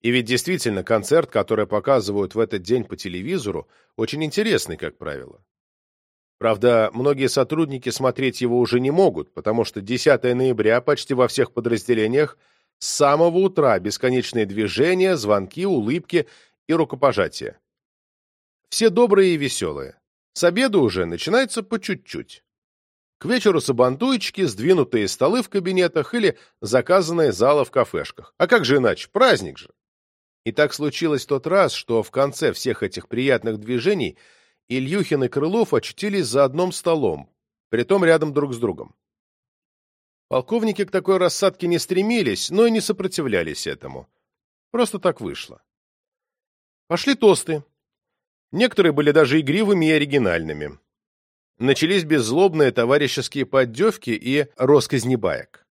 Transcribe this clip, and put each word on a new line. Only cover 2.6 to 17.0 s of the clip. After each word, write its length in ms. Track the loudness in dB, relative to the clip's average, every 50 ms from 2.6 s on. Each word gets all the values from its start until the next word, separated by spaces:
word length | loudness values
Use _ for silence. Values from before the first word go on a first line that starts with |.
день 220 | -4 -2 -2 -2 -2
по 120 | -6 -12
телевизору, 720 | -12 -12 -10 -10 -8 -8 -6 -6 -6 -6 -6 -8 -8 -10 _ _ _ _ _ _
очень 260 | -6 -6 -4 -4 -6 -6
интересный, 520 | -4 -2 -2 0 0 0 -2 -2 -4 -10
как 220 | -10 -10 -12 -12 _
правило. 440 | -12 -12 -10 -12 -14 -18 -20 _ _ _ _ _ _ _ _ _ _ _ _ _ _ _ _ _ _ _ _ _
Правда, 520 | -2 -2 0 2 4 4 4 4 2 0
многие 360 | -2 -2 -2 -2 0 0 0 0
сотрудники 600 | 0 0 -2 0 0 -2 -2 -2 -4 -8 -8 -8
смотреть 520 | -6 -2 -2 -2 -2 0 -4 -4 -2 -2
его 180 | -2 0 2 2
уже 220 | 2 2 2 0
не 100 | 0 2
могут, 420 | 2 4 2 2 2 -2 -12 _
потому 320 | _ -6 -4 -2 0 0 -2
что 160 | -2 -6 -12
десятое 540 | -6 -6 -6 0 4 4 4 4 2 0 0
ноября 460 | 2 0 0 0 2 2 2 2 2
почти 340 | 2 0 -2 -2 -2 -4 0
во 140 | 0 2 0
всех 240 | 2 0 -2 -2
подразделениях 840 | _ -4 -2 -2 -2 -2 0 0 0 2 2 2 2 0 0 0 -4 _ _ _ _ _ _ _ _ _
с 80 | -10 -8
самого 500 | 0 2 2 4 4 4 4 2 4 2
утра 400 | 0 0 0 2 2 2 2 2
бесконечные 680 | 0 -4 -6 -2 -2 0 0 0 -2 -2 -2 -2 -2
движения, 720 | -2 -2 -4 -4 -2 0 0 0 2 2 2 2 0 0
звонки, 480 | 0 0 0 0 0 0 -4 -8 -6 -2
улыбки 640 | -2 -2 0 0 -2 -4 -4 -6 -2 -2 -2 -2 -2 -10 _ _ _ _ _ _
и 80 | -2 0
рукопожатия. 880 | 0 0 -2 -2 0